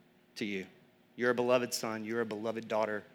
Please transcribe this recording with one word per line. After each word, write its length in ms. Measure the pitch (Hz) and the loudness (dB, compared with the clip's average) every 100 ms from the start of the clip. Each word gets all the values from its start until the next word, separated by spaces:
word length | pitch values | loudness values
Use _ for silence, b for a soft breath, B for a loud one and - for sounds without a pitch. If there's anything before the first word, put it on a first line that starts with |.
| - _ _ - | -20 _ _ -8
to 80 | |
you. 220 | 107 98 92 - - _ _ - | -4 -4 -8 -14 -20 _ _ 0
You're 140 | 123 | 2
a 40 | |
beloved 380 | 120 123 127 120 | 4 4 4 4
son. 320 | - 117 110 | -2 -4 -4
You're 160 | 107 117 | -4 -2
a 60 | 113 | -2
beloved 420 | 107 113 110 113 | -2 -4 -4 -2
daughter 340 | 110 107 107 - | 0 2 -2 -8